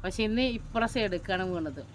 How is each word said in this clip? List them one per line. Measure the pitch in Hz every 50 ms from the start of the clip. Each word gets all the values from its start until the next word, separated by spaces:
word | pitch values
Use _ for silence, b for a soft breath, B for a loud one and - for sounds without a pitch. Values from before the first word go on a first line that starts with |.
പക്ഷെ | - 185 185 - 220 214
ഇന്ന് | 220 240 262 254 233 220
ഇപ്പുറ | - - - 233 226 226 -
സൈഡിലേക്കാണ് | 254 220 202 180 170 - - 185 180 185 185
വീണത്. | 180 170 160 151 135 147 - -